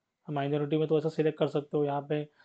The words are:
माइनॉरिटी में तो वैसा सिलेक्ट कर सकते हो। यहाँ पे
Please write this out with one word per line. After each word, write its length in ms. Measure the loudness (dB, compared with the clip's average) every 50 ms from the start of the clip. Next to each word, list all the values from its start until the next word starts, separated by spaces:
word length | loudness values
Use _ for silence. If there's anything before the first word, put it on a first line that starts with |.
| _ _ _ _ _ -6
माइनॉरिटी 480 | -4 -2 -2 0 0 0 0 0 2
में 100 | 0 2
तो 80 | 2 2
वैसा 140 | 2 2 0
सिलेक्ट 300 | -2 2 0 0 2 2
कर 80 | -2
सकते 300 | 0 0 -2 -4 -2 0
हो। 80 | 0 0
यहाँ 160 | 0 0 -4 -2 -2
पे 140 | -4 -4 -4 -6 _ _